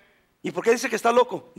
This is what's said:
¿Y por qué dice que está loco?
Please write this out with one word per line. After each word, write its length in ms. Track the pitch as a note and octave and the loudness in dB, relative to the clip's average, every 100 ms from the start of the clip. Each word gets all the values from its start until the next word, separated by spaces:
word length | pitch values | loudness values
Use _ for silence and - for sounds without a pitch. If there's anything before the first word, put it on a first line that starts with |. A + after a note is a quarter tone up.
| _ _ _ _ | _ _ _ _
¿Y 80 | - | -10
por 120 | D#3+ | -2
qué 80 | A3 | 0
dice 160 | A#3+ C4 | 0 0
que 80 | G#3+ | -2
está 160 | A#3 | 2
loco? 400 | A#3+ A#3+ F3 - | 2 2 -4 -12